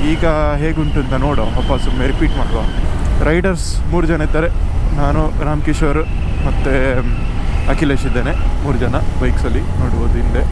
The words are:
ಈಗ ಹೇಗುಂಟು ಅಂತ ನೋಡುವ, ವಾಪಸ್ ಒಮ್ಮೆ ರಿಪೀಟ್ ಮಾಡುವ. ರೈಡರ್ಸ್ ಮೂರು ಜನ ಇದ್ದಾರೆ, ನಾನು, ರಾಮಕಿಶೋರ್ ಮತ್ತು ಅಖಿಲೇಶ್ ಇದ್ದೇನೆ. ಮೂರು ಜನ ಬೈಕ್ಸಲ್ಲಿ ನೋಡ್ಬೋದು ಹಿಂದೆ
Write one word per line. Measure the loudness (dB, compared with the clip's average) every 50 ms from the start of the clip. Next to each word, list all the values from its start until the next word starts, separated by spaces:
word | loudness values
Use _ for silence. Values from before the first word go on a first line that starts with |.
| 0
ಈಗ | 0 0 2 2 0 2 2 0 0 0
ಹೇಗುಂಟು | 0 -2 -2 -2 -2 -2 0 0 -2
ಅಂತ | 0 0
ನೋಡುವ, | 0 0 0 0 0 0 0
ವಾಪಸ್ | 0 0 0 0 0 0 0 0 0
ಒಮ್ಮೆ | 0 0 0
ರಿಪೀಟ್ | 0 0 0 0 0 2 0
ಮಾಡುವ. | 0 0 0 0 0 0 0 0 0 0 0 0 0 0 2 2 2
ರೈಡರ್ಸ್ | 2 2 2 0 0 -2 -2 -4 -2 -2 -2 0 0
ಮೂರು | 0 0 2
ಜನ | 0 0 0
ಇದ್ದಾರೆ, | 0 0 0 0 0 0 0 0 0 0 0 0 0 0 0
ನಾನು, | 0 0 2 2 2 0 0 0 -2 -2
ರಾಮಕಿಶೋರ್ | 0 -2 0 0 0 0 0 0 0 0 0 -2 -2 -2 -2 -2 -2 -2 -2 0
ಮತ್ತು | 0 0 0 0 0 2 2 0 0 0 0 0 0 -2 -2 -2 -2 -2 -2 -2 0 0 0 0 0
ಅಖಿಲೇಶ್ | 0 2 2 0 0 0 0
ಇದ್ದೇನೆ. | 0 0 0 0 -2 -2 0 0 0 0 0 0
ಮೂರು | 0 0 0
ಜನ | 0 0 0 0 0 0 0 0
ಬೈಕ್ಸಲ್ಲಿ | 0 0 0 0 0 0 0 0
ನೋಡ್ಬೋದು | -2 -2 -2 -2 0 0 0 0 0 0
ಹಿಂದೆ | 0 0 0 0 0 0 0 0